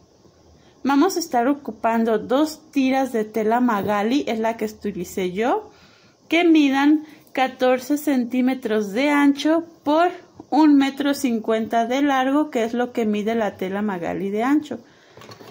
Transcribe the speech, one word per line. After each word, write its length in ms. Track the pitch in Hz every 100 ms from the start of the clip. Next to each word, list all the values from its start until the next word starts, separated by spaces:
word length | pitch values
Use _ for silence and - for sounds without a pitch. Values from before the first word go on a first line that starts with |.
| _ _ _ _ _ _ _ _
Vamos 320 | 254 277 370 359
a 40 |
estar 280 | - 240 240
ocupando 680 | 285 - 214 226 226 226 214
dos 520 | 190 262 311 - -
tiras 420 | 277 262 269 262
de 140 | 233 214
tela 340 | 226 214 233
Magali, 640 | 247 208 196 208 214 285 214
es 120 | 226
la 180 | 220 233
que 80 |
utilicé 680 | 214 - 208 175 180 - 185
yo, 380 | 185 240 427 - - - _ _ _ -
que 160 | 320
midan 600 | 349 320 285 269 294 302 - - _
catorce 680 | - 262 262 254 254 254 294
centímetros 920 | 302 262 240 254 254 262 220 220 202
de 180 | 202 294
ancho 540 | 285 285 277 302 330 330 -
por 280 | - 311 349 349 - - -
un 260 | 262 311 277
metro 380 | 269 269 285
cincuenta 680 | 277 262 226 220 220 220 233 233
de 140 | 262
largo, 500 | 285 262 262 285 302
que 120 | 247
es 120 | 233
lo 180 | 240 240
que 140 | 247 220
mide 280 | 208 208
la 220 | 226 202 208
tela 260 | 185 196
Magali 480 | 208 185 165 170 196
de 140 | 208
ancho. 340 | 247 294 302 262 - _ _ - - - -